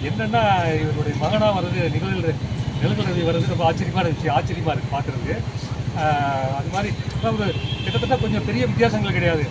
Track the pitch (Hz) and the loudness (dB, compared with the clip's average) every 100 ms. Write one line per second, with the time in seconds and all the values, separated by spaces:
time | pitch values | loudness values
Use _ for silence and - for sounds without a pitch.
0 | - 214 220 233 214 185 170 156 156 151 | -4 -2 0 2 4 4 2 0 0 -2
1 | 151 147 151 214 214 190 175 180 170 151 | -2 0 0 2 2 2 0 0 0 0
2 | 185 190 165 143 - - - - - 214 | -2 -2 0 -2 -4 -4 -4 0 0 0
3 | 190 180 165 165 - 170 165 165 185 180 | 0 0 0 2 0 2 2 2 0 0
4 | 175 147 156 147 165 175 160 143 - - | 0 0 0 0 0 -2 0 0 -2 -4
5 | - 127 - 151 - - - - - 175 | -2 -4 -4 -4 -4 -6 -6 -6 -4 0
6 | 156 147 139 135 135 135 143 185 208 - | 2 2 2 0 -2 -2 -2 -2 -2 -2
7 | - - 226 220 202 - - - - - | -4 -2 -2 0 0 -2 -4 -4 -2 -2
8 | 240 254 226 208 202 233 247 208 233 214 | 0 0 2 0 0 0 0 4 4 4
9 | 202 180 175 160 143 | 0 2 2 2 0